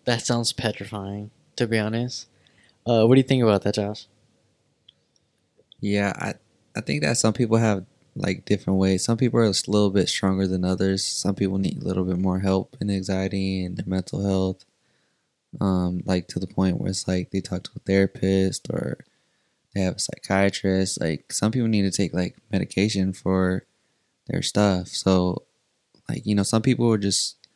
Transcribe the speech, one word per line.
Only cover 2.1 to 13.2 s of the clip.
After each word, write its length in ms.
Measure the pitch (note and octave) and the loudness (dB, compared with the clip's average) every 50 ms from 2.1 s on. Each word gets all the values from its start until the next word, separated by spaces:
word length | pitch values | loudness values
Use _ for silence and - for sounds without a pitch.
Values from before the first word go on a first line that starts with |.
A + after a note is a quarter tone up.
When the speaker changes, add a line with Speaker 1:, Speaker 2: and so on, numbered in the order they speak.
| - - - - _ _ _ _ _ _ _ _ _ _ _ | -6 -10 -14 -18 _ _ _ _ _ _ _ _ _ _ _
Speaker 1:
Uh, 200 | A#2+ A#2+ A2+ A2 | 2 4 6 6
what 100 | A#2 B2+ | 8 8
do 60 | C3+ | 6
you 60 | B2+ - | 6 6
think 140 | C3+ B2+ | 4 4
about 220 | A#2+ A2 G#2 G2 - | 4 4 4 4 2
that, 120 | G#2 G#2 | 0 -2
Josh? 320 | - G2+ G2+ G#2+ - - - _ _ _ _ _ _ _ _ _ _ _ _ _ _ _ _ _ _ _ _ _ _ _ _ _ _ _ _ _ _ _ _ - _ | -2 -4 -4 -6 -10 -14 -20 _ _ _ _ _ _ _ _ _ _ _ _ _ _ _ _ _ _ _ _ _ _ _ _ _ _ _ _ _ _ _ _ -14 _
Speaker 2:
Yeah, 320 | - G#2 G2+ G2+ G2+ G2 - - | -4 -2 0 0 0 0 -2 -4
I, 160 | - - - - _ _ _ _ _ _ - | -6 -8 -8 -8 _ _ _ _ _ _ -10
I 60 | - | -8
think 200 | - - C#3+ D3 | -4 -4 -4 -2
that 160 | D3 D3 B2+ - | 0 0 0 0
some 160 | - A2 G#2+ | 0 0 0
people 240 | - B2 A2 A2+ A2+ | 0 0 2 2 2
have, 280 | A#2 A2 G#2 F#2+ F#2 - _ _ _ _ _ | 4 2 2 0 -4 -8 _ _ _ _ _
like, 300 | - F#2+ F#2 F#2+ - - | -6 -4 -4 -4 -4 -2
different 320 | - G#2 G2 - - G2 F#2+ | -2 -2 0 0 0 2 2
ways. 260 | F#2+ F#2+ F#2+ F#2 - | 4 2 2 2 0
Some 140 | - A#2 A2 | -2 0 0
people 220 | B2+ A#2+ A#2+ A#2+ | 0 2 2 2
are 60 | A#2 | 2
a 40 | G#2+ | 2
s-, 180 | F#2 - - - | 2 0 -2 0
little 220 | G2+ G#2 G#2 G2+ | 2 2 2 4
bit 200 | F#2+ G2+ F2+ F2+ | 2 2 0 0
stronger 360 | - - - F#2+ F#2+ F#2+ G2 | 0 -2 0 0 0 0 0
than 180 | F#2 F#2 F#2 F2+ | 0 0 0 0
others. 400 | F#2 F#2 F2+ G2 F#2+ F#2+ F#2+ - | 0 0 0 0 0 0 0 -2
Some 300 | - - - - G2+ G2 | -4 -6 -2 -2 -2 0
people 240 | - G2 F#2+ F#2+ F#2+ | 0 -2 -2 0 0
need 240 | G2 F2+ - - | -2 -2 -4 -4
a 40 | - | -4
little 180 | F#2 F#2 F#2 F#2 | -4 -2 -2 -2
bit 160 | F#2 F#2 F2 | -2 -2 0
more 200 | F#2+ F#2+ F2+ F#2 | 0 0 0 0
help 380 | G2 F#2+ F#2+ F#2+ - - - - | 0 2 2 0 0 -4 -8 -6
in 120 | G2+ G2+ | -4 -4
anxiety 720 | G2+ F#2+ F#2 F#2 G2 F#2+ | -2 -2 -2 -2 -2 -2